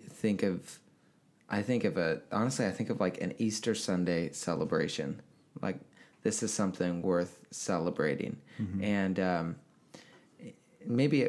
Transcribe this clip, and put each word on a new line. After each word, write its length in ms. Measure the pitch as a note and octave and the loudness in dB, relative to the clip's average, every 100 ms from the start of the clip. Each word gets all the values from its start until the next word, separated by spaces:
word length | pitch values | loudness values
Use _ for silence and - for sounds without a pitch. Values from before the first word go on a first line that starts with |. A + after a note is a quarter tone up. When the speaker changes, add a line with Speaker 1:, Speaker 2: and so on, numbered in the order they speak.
| - | -16
Speaker 1:
think 340 | - A2 G2+ | -2 0 2
of, 360 | G2+ F#2 - - - _ _ _ _ _ - | 2 0 -6 -18 -20 _ _ _ _ _ -6
I 120 | G#2 | -4
think 240 | G#2 A#2+ G2+ | 0 2 2
of 100 | F2+ | 2
a, 260 | E2 D#2 - | 2 0 -2
honestly, 340 | G2+ A#2+ C3+ G#2+ | 0 0 2 -2
I 60 | |
think 180 | F#2 A2 | 0 -2
of, 100 | A2 | 0
like, 220 | F#2 - | 0 0
an 120 | F#2 - | -4 0
Easter 360 | A2+ G#2 A#2+ | 0 0 0
Sunday 580 | G#2+ - F2+ F2+ E2+ E2+ | -2 0 2 2 2 0
celebration. 880 | - - E2 D#2 D#2+ D#2 - C#2+ - - - _ - | -4 -2 0 0 0 0 -2 -4 -6 -12 -20 _ -6
Like, 180 | - F#2 - - - _ | -6 -6 -10 -20 -20 _
this 200 | - G#2+ | -2 0
is 100 | G#2+ | -2
something 480 | - F#2+ F2+ F2+ F2 | 0 0 2 0 0
worth 380 | F2+ F2 F2+ - - | 2 2 0 -6 -16
celebrating. 840 | - - F2+ E2+ - D2+ C#2 - - - - | -10 -2 0 0 0 0 0 -2 -6 -12 -6
Speaker 2:
Mm-hmm. 220 | G#2 F#2+ | -4 -2
Speaker 1:
And, 360 | G2+ G2+ F#2+ F#2 | 0 2 2 2
um, 340 | F#2 F2 E2 - - _ _ - - - _ - - - _ - - | 2 2 0 -4 -12 _ _ -20 -20 -20 _ -18 -18 -18 _ -14 -2
maybe, 400 | A#2+ C#3+ D3 | 2 4 4